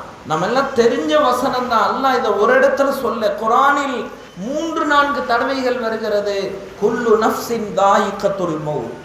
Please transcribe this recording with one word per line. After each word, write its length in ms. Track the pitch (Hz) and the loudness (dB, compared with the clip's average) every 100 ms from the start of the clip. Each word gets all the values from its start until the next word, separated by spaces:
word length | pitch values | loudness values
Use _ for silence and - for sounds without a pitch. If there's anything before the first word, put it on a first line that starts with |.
| - - - | -12 -14 -4
நம்ம 200 | 156 196 | -2 0
எல்லாம் 280 | 262 - 233 | 0 0 2
தெரிஞ்ச 460 | 233 285 311 302 | 2 2 2 2
வசனம் 460 | 254 - 269 254 240 | 4 2 0 -2 0
தான். 260 | 226 196 | 0 0
அல்லாஹ் 240 | 247 269 240 | 0 0 2
இதை 120 | 226 | 0
ஒரு 300 | 202 240 269 | 2 4 4
இடத்துல 400 | 269 - 277 262 | 4 2 0 0
சொல்ல, 360 | 233 226 214 214 | -4 -2 -2 -2
குர்ஆனில் 680 | 220 254 277 294 269 233 - - - 175 | 2 4 4 2 -2 -4 -8 -12 -16 -10
மூன்று 480 | 220 302 330 302 | -6 -4 -4 -2
நான்கு 420 | 302 285 285 254 247 | 0 2 2 -2 0
தடவைகள் 520 | 233 262 269 247 240 | 0 0 -2 -2 -2
வருகிறது, 800 | 220 220 214 208 202 196 190 - - - | -2 -4 -2 -2 0 -2 -4 -8 -12 -2
"குல்லு 360 | 214 247 226 214 | 0 0 2 4
நஃப்ஸின் 540 | 240 240 - 226 202 175 | 2 -2 -4 -4 -4 2
தாயிகத்துல் 840 | 196 208 202 - 202 - 165 151 151 | 4 4 0 0 -2 0 -4 -4 -4
மௌத்." 220 | 143 117 - | -6 -6 -12